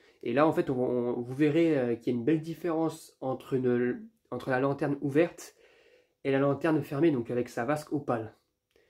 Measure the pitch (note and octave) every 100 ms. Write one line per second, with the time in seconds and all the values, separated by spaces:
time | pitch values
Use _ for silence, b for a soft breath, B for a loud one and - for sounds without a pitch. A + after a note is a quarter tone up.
0 | B B - A#2+ D#3+ D#3+ E3+ B2+ B2+ B2
1 | A#2+ B2 A#2+ C3 D3+ D3+ E3 D3 B2 A#2
2 | - B2 A#2 D#3+ D#3+ D#3 F3 D#3+ D#3+ D#3
3 | - _ C3 B2+ - C3 B2+ A#2+ B2 B2
4 | - _ _ B2 C3+ B2+ C#3 C#3 D3 C#3
5 | C#3+ C#3 E3+ - - b b b b b
6 | b _ C#3 C3+ C#3+ C#3 E3 D#3 D3 C#3+
7 | E3 C3+ A2+ B2 B2 - A#2 D3 - D3+
8 | C#3 A#2 A2 - _ _ _ _ _